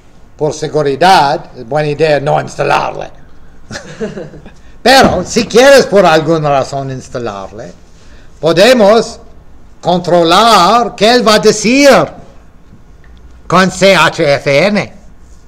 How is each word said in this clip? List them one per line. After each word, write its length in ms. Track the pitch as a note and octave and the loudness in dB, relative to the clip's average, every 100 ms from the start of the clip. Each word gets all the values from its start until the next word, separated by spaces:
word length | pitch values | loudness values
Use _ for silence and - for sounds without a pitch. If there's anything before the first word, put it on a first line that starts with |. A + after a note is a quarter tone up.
| - - - - | -20 -20 -18 -8
Por 180 | D3 | -6
seguridad, 1000 | - D3+ D3 D3 C3 F3+ F#3 C#3 E3 - B2+ | -6 -6 -2 -2 0 2 4 2 -2 -8 -16
es 120 | A2+ | -8
buena 220 | D3 D3+ | -4 -4
idea 300 | C#3+ D#3 C#3+ | -2 0 0
no 220 | C#3 D3+ | 0 -4
instalarle. 720 | B2+ - C#3 C#3+ C3 - - - - - - - - | -4 -6 -2 -2 -4 -10 -14 -18 -20 -20 -20 -20 -18
<laughs> 1120 | - F3+ D#3 G#3+ G3 D3+ D3+ - - - - | -18 -16 -14 -12 -12 -16 -18 -20 -20 -20 -4
Pero, 420 | A#3 C4+ G#3 E3 | 2 2 2 0
si 220 | F3+ - G#3+ | -4 -4 0
quieres 400 | A3 C4+ C#4 - | 2 6 4 4
por 180 | G3 F3+ | 2 2
alguna 420 | D#3+ D3 E3 D3 | 2 0 -2 0
razón 400 | C#3 B2 C#3 C3+ | -2 -2 -8 -10
instalarle, 840 | C3 - B2+ A#2 G2 F#2+ G#2 D3+ - - - - - - - | -12 -12 -10 -10 -10 -14 -16 -18 -20 -20 -20 -20 -20 -20 -4
podemos 800 | D#3 E3 A3+ B3+ G3+ A3+ - - - - - - - - | -2 2 4 4 4 2 0 -12 -20 -20 -20 -20 -20 -10
controlar 1160 | D3+ F3+ F3 F3 E3 F#3 A3+ G3+ A#3 A#3 G#3 - | -4 -4 0 0 2 2 4 4 2 0 -2 -2
qué 180 | G#3 | 0
él 120 | B3 G#3+ | 2 2
va 100 | G#3+ | 2
a 40 | |
decir 500 | G#3+ G#3 G#3+ C4+ C#4+ G3+ C#3+ - - - - - - - - - - - - - - | 2 0 0 2 4 4 0 -8 -20 -20 -20 -20 -20 -20 -20 -20 -20 -20 -20 -16 -2
con 240 | F3+ F#3+ | 0 0
C 240 | - F#3+ F3 | 2 2 4
H 380 | E3 - D3+ C3 | 2 0 -2 -2
F 300 | D3 C#3 G3 | 0 0 0
N. 260 | G#3 A#2+ - - - - - | -2 -6 -14 -20 -20 -20 -20